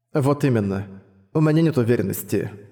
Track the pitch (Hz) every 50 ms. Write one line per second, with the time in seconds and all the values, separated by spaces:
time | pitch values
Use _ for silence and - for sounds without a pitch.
0 | _ _ - 151 127 143 143 143 147 139 123 113 101 98 98 98 101 - - -
1 | - _ _ _ _ _ - 156 156 156 151 165 165 160 - 127 117 110 120 117
2 | 98 98 - - - - - 98 82 92 - - - -